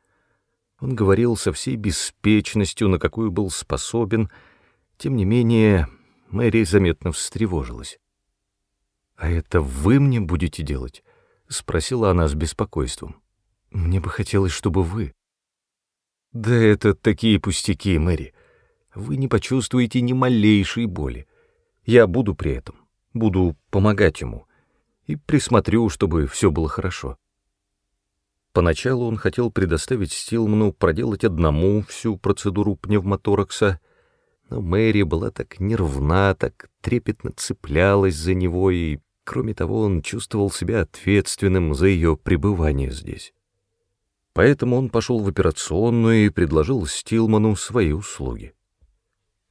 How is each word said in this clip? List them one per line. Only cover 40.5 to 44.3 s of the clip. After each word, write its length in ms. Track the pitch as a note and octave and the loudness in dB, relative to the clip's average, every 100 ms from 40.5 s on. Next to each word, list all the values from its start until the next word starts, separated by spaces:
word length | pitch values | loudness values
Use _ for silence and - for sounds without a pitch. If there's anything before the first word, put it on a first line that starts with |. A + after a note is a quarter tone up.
себя 300 | - F#2 A2 | -2 0 2
ответственным 920 | E2 - F#2 G2+ - - G2 F#2 E2 | 2 -2 2 4 2 0 2 2 2
за 120 | C#2+ F#2+ | 2 4
её 300 | F2+ E2 D2+ | 4 2 0
пребывание 760 | - F2 G2 F#2 D#2 C#2 C2 | 0 2 2 0 0 0 -4
здесь. 420 | B1+ - - - _ _ _ _ _ _ _ _ _ _ | -8 -12 -14 -14 _ _ _ _ _ _ _ _ _ _